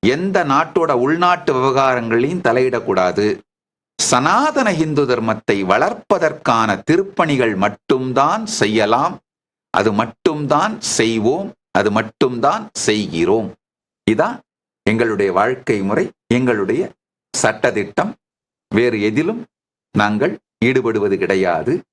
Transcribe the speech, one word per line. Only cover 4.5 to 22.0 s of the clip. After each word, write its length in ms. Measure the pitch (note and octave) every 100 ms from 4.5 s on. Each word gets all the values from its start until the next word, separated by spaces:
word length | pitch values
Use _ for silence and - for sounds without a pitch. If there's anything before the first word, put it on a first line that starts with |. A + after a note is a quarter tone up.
| D4 A3
ஹிந்து 340 | E3 D#3+ D3 C#3
தர்மத்தை 580 | A#2+ A2 G#2+ - G2+
வளர்ப்பதற்கான 1160 | F#2 G2+ D#3+ A3 - G3 D#3 D3 - A#2 A2 G2 -
திருப்பணிகள் 680 | E3 G3 G3 E3 C#3 A#2 G2
மட்டும்தான் 880 | G2+ G#2 _ C3 C3 B2+ C#3+ G3+ A3
செய்யலாம். 720 | - G#2+ A2 G#2+ A#2 D#3+ - _ _ _ _ _
அது 220 | - G#2
மட்டும்தான் 880 | G2+ A2+ - - D3+ D3 D3 G3 G#3+
செய்வோம், 760 | - - A2+ A2+ G#2+ D#3 G3+ - _
அது 200 | F#2 G#2
மட்டும்தான் 760 | G#2 A2 _ C3+ B2 C3+ G3+ G#3+
செய்கிறோம். 840 | - - G#2+ F#2+ E2 E2+ A2 G2+ - _ _ _ _ -
இதான் 300 | A2 F3+ C4 _ _ _ _ -
எங்களுடைய 420 | A2+ A#2 G#2 G2
வாழ்க்கை 500 | F2+ G#2+ B2+ - A2
முறை, 280 | G2 G#2+ A3+ - _
எங்களுடைய 580 | A#2+ B2+ A2 G2 A#2 F#3+ _ _ _ _ -
சட்டதிட்டம். 720 | A2+ A2 B2+ G#2+ G2+ - G3 - _ _ _ _ _
வேறு 280 | G#2 A#2+ A2
எதிலும் 440 | G#2 A2 E3 A3+ - _ _ _ _ G2
நாங்கள் 400 | G#2 G#2 D3 G#3+ _ _
ஈடுபடுவது 540 | A#2 C3 A#2 A2 G2+ F#2+
கிடையாது. 640 | F2+ F#2+ F#2 E2 D#2 E3 - _